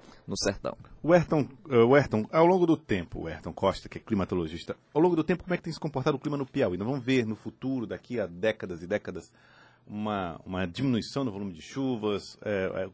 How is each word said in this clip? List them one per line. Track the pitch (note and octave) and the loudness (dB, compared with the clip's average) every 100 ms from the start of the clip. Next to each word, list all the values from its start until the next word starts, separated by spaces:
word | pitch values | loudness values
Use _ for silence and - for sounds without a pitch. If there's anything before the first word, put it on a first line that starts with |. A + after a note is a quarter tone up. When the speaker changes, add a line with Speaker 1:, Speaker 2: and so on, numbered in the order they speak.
| - - - | -10 -18 -8
Speaker 1:
no | G2 | -2
sertão. | G2 G2+ - - - - | -2 -2 -6 -8 -14 -6
Speaker 2:
O | C#3+ | 4
Ayrton, | F3 D3+ D#3 A#2 - - | 4 4 0 0 -6 2
eh, | B2 | 6
o | A#2 C#3+ | 8 6
Ayrton, | C3 A2 G#2+ | 6 0 2
ao | D#3+ E3+ | 4 6
longo | F#3+ E3+ | 6 4
do | D#3 | 2
tempo, | - G2 E2+ F2+ | 0 -2 -2 -8
o | - | -8
Ayrton | - F2 | -8 -10
Costa, | D#2 G2 - - | 0 0 0 -6
que | - | -14
é | |
climatologista, | - G#2 F2+ F#2 D#2+ E2 - - _ | -2 -2 0 -2 -2 -6 -10 -12 _
ao | D3 | 2
longo | F3+ E3 | 4 4
do | |
tempo, | D#3 F3 | 0 -2
como | - | -2
é | F3 | -4
que | |
tem | E3+ | -4
se | D#3 | -6
comportado | D#3+ C#3 C#3+ C3+ | -6 -2 0 0
o | |
clima | D3+ D3 | -2 -4
no | C3+ | -4
Piauí? | C#3 A2+ F2+ | 0 0 0
Nós | G#2 | -2
vamos | C#3+ | -2
ver | A#2 C3 A2 | 2 2 2
no | G#2+ | -4
futuro, | - - C3 C3 G#2 | -10 -8 -4 -4 -4
daqui | F#2 - A#2+ | -8 -6 -4
a | F#2 | -4
décadas | F2 G#2+ - G2 E2+ | 0 0 0 -4 -8
e | F2 | -4
décadas, | G#2 - F2 - _ - - - _ - | -4 -2 -10 -12 _ -20 -20 -20 _ -12
uma, | G#2 G#2+ G2+ F2+ - - | -6 -4 -2 -4 -8 -6
uma | F#2 F#2 | -4 -4
diminuição | F2 C3+ A#2 - C#3+ | -2 0 0 -2 -4
no | C3 | -4
volume | G2 G2+ | -4 -8
de | E2 | -10
chuvas, | - C3+ C3+ A#2+ G#2+ G2 - - | -10 -4 -2 0 0 -2 -4 -10
é, | G#2+ G2+ F#2+ - | -4 -2 0 -2
é, | F#2+ | -6